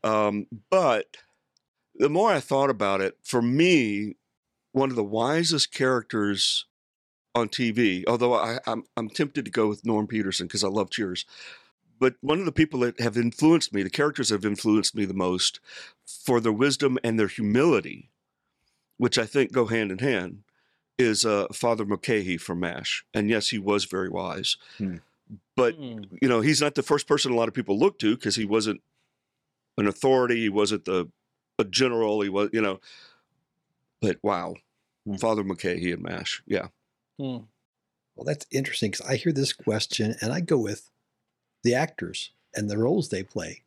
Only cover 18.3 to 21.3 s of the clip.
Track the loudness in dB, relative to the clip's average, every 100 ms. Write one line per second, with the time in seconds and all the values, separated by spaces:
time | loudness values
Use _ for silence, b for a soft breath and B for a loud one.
18.3 | _ _ _ _ _ _ -2 0 2 2
19.3 | 2 2 2 2 2 0 -2 0 0 -4
20.3 | -12 _ _ _ _ _ 2 2 4 2